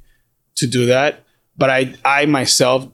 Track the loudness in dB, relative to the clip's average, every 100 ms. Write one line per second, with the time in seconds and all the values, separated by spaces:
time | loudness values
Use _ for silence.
0 | -20 _ _ _ _ -6 -4 0 2 2
1 | 0 -4 _ _ _ -2 0 0 -2 -4
2 | -2 0 0 0 0 0 2 0 -4